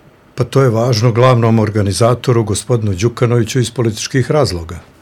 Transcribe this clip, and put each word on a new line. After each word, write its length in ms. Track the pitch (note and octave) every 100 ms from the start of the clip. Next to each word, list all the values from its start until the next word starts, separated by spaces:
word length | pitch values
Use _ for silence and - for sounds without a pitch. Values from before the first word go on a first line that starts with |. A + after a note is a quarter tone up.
| - _ _
Pa 100 | -
to 180 | B2+ C3+
je 80 | C3
važno 420 | A2 B2 G#2+ B2
glavnom 460 | A2+ C3 A#2 A2+ A2+
organizatoru, 840 | G#2 G#2 G2+ F2 A#2 B2+ - A#2
gospodinu 500 | G#2+ G2 - A#2+ G#2
Đukanoviću, 680 | F2+ A#2 A#2 A#2+ A#2+ A2 C3
iz 100 | A#2
političkih 600 | - A#2 A2 - C3+ A#2+
razloga. 500 | D3+ A2 F2 E2 F2 - _